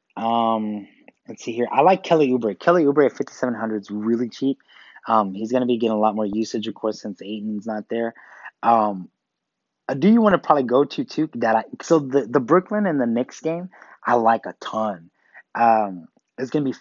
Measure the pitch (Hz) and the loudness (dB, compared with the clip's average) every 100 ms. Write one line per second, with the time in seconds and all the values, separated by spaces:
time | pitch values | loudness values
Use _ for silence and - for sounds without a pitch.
0 | _ - 113 117 113 113 107 104 101 _ | _ -6 -2 0 0 0 -4 -8 -12 _
1 | - _ - 110 - 117 120 131 170 190 | -20 _ -20 -14 -8 -4 -2 2 4 4
2 | - 165 135 123 113 95 - 180 143 143 | 2 2 2 0 -2 -2 2 2 4 4
3 | 135 - 131 - 127 110 110 107 98 104 | 2 0 -10 -6 -6 -4 -6 -6 -8 -6
4 | 110 117 120 - 135 135 _ _ - - | -2 -2 -4 -4 -4 -4 _ _ -20 -12
5 | - 110 101 95 110 127 123 117 113 107 | 0 0 0 -4 -2 -2 0 0 0 0
6 | 107 107 104 104 110 117 107 - 110 107 | 0 0 -4 -4 -4 -6 -8 -6 -6 -6
7 | 110 92 95 107 107 104 113 107 - 117 | -10 -12 -12 -10 -8 -8 -8 -8 -6 -6
8 | 117 - - - - - 104 113 107 95 | -6 -8 -20 -20 -20 -4 2 2 2 -4
9 | 87 _ _ _ _ _ _ _ - 139 | -12 _ _ _ _ _ _ _ -8 0
10 | 185 233 214 180 - 147 123 123 143 - | 4 6 4 4 4 2 4 2 2 -2
11 | 123 - 156 120 113 110 - - - 160 | -6 -4 -4 -2 2 2 0 -8 2 2
12 | 135 135 110 143 120 175 185 214 202 143 | 2 -2 0 0 2 2 2 -2 0 0
13 | 120 117 131 - 160 170 185 - - - | 0 0 -2 -6 -6 -6 -10 -18 -20 -10
14 | - 120 113 113 - - - 110 107 90 | 0 2 4 2 -2 -14 -8 -4 -4 -6
15 | 82 _ _ - _ - 117 110 101 90 | -14 _ _ -20 _ 0 4 4 2 -6
16 | 80 _ _ - 127 151 135 - | -14 _ _ -10 -6 -4 -4 -6